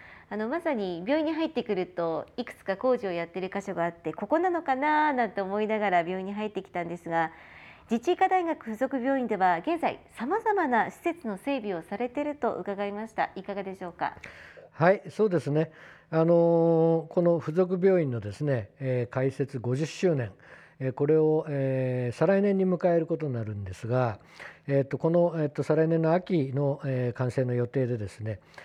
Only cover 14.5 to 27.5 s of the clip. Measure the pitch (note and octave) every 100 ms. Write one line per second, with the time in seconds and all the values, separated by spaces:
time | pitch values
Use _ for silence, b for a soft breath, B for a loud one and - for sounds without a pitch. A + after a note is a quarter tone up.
14.5 | B B - E3 G3 F3 - G#3+ F3 C#3
15.5 | D3 D#3 B B B B D#3+ E3 E3+ E3+
16.5 | E3+ E3 E3 E3 E3 D#3+ - E3+ E3+ -
17.5 | D#3 F#3 F#3 F#3+ F#3 D3 A#2+ G#2 G2 D3
18.5 | B2+ G2+ - C3+ B2 A#2+ - C3+ C3 C3
19.5 | C3 A#2+ C3 D3+ - F#3 D3 A2 - B
20.5 | B B B C3 B2 C#3+ D#3 D#3 D#3 D#3
21.5 | C#3+ C3+ C3 B2+ B2+ B2 A#2+ D#3+ G3 G3+
22.5 | G3 F#3 F3+ F3+ E3+ D#3+ E3 D3+ A#2+ G#2+
23.5 | G#2 G2 F#2 A2 B2 B2 G#2 B B B
24.5 | B - C#3 C3+ C3+ E3 E3+ F3 E3 D3
25.5 | - C#3 D3+ D#3+ E3 D#3+ E3+ F3+ F3+ C3+
26.5 | B2+ C#3+ C#3+ C#3 C3 B2 - B2+ B2+ B2+